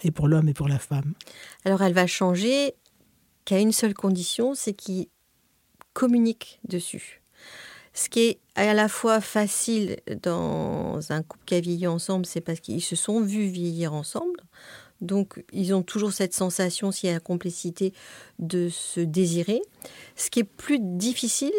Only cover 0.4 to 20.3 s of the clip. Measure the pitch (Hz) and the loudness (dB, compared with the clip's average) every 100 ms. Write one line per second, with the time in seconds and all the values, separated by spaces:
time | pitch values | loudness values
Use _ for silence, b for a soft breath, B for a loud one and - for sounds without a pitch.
0.4 | 156 139 143 139 - 139 139 - B B | 4 2 0 0 0 -2 -2 -6 B B
1.4 | B B 190 190 190 180 180 - 185 180 | B B 0 2 4 4 2 2 2 2
2.4 | 226 277 285 - _ _ _ _ _ _ | 2 2 0 -4 _ _ _ _ _ _
3.4 | - 196 220 214 220 196 196 185 175 - | 0 4 4 4 0 2 0 0 0 0
4.4 | 247 277 214 196 - 185 - _ _ _ | 0 0 -6 -6 -6 -6 -6 _ _ _
5.4 | _ _ _ _ - - 254 240 226 220 | _ _ _ _ -14 0 4 6 4 0
6.4 | - - - 180 - - - - _ B | -10 -16 -8 -6 -6 -12 -14 -20 _ B
7.4 | B B B B B - - 233 226 - | B B B B B -8 -2 4 4 2
8.4 | _ - 208 214 214 - 226 220 208 214 | _ 0 4 4 4 2 2 2 2 0
9.4 | 208 - - 226 190 - - 214 180 170 | 0 0 0 0 0 -4 -8 -4 -2 0
10.4 | 160 156 160 156 - - 151 156 160 - | 0 -2 -2 -2 -4 -4 -4 -4 -6 -14
11.4 | - 175 175 175 175 170 - 185 175 170 | 0 0 0 -2 0 -2 -2 -2 -2 -6
12.4 | 165 165 - 143 - 170 - 226 202 208 | -6 -8 -4 -4 -2 -2 0 0 2 0
13.4 | 202 180 175 165 160 151 151 320 349 349 | -2 -2 -2 -2 -2 -2 -6 -4 -4 -6
14.4 | - B B B B _ 180 196 196 - | -12 B B B B _ -2 0 0 -6
15.4 | - 190 185 190 180 208 208 190 185 - | -8 -4 0 0 0 -2 -2 0 -2 0
16.4 | 185 180 180 - 196 190 185 165 - 175 | -2 0 -2 0 -4 -2 -2 -2 -2 -4
17.4 | 175 - 180 175 190 B B B B - | -4 -6 -8 -2 -2 B B B B -8
18.4 | 165 180 175 170 - 175 170 170 175 170 | -2 0 0 -4 -6 -4 0 2 2 2
19.4 | 170 233 415 _ B B B - - | 0 -2 -2 _ B B B -8 0